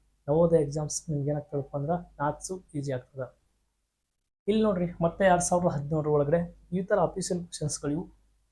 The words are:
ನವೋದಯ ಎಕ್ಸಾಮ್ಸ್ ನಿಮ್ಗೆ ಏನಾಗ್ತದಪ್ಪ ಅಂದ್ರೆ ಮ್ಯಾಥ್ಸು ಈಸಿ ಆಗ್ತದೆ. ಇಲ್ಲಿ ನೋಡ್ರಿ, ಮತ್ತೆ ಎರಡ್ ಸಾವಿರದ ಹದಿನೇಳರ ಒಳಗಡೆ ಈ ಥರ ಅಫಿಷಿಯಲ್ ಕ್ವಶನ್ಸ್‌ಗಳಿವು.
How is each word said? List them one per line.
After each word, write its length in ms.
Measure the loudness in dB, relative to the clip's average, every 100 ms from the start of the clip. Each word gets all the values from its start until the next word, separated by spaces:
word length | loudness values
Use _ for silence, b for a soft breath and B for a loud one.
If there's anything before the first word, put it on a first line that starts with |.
| _ _ -2
ನವೋದಯ 280 | 2 6 4
ಎಕ್ಸಾಮ್ಸ್ 540 | 4 -2 -4 -6 -4
ನಿಮ್ಗೆ 200 | -2 0
ಏನಾಗ್ತದಪ್ಪ 460 | -2 -4 -6 -6 -6
ಅಂದ್ರೆ 220 | -2 -4
ಮ್ಯಾಥ್ಸು 640 | -4 -4 -4 -4 -8 -10 -10
ಈಸಿ 180 | -8 -4
ಆಗ್ತದೆ. 540 | -6 -8 -12 -12 _ _ _ _ _ _ _ _ _ _ _ -2
ಇಲ್ಲಿ 140 | 2
ನೋಡ್ರಿ, 240 | 2 2 -2 0
ಮತ್ತೆ 220 | -2 4
ಎರಡ್ 180 | 4 4
ಸಾವಿರದ 260 | 4 2 2
ಹದಿನೇಳರ 400 | -2 -2 -2 2
ಒಳಗಡೆ 500 | 2 4 2 0 -8 -6
ಈ 100 | -6
ಥರ 180 | 0 2
ಅಫಿಷಿಯಲ್ 440 | 2 -2 -4 -4
ಕ್ವಶನ್ಸ್‌ಗಳಿವು. 640 | -6 -6 -6 -4 -4 -4 -6 _ _ _ _